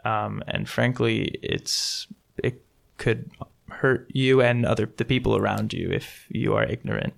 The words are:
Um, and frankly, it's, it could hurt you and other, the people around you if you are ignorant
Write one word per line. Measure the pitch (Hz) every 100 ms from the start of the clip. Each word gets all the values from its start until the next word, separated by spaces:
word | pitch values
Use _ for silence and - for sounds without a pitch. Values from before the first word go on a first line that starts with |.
Um, | 110 107 104 101 -
and | - 107
frankly, | - 120 123 117 113 - -
it's, | - - - - - - - - _ -
it | 123 123 _ _ _ -
could | 120 113 - - - _ -
hurt | - 135 127 -
you | 135 131 131
and | 120 120 120
other, | 107 104 -
the | 117
people | 127 120 107
around | 104 101 107
you | 85 87
if | 95 - - -
you | - 104
are | 104
ignorant | 110 113 - - -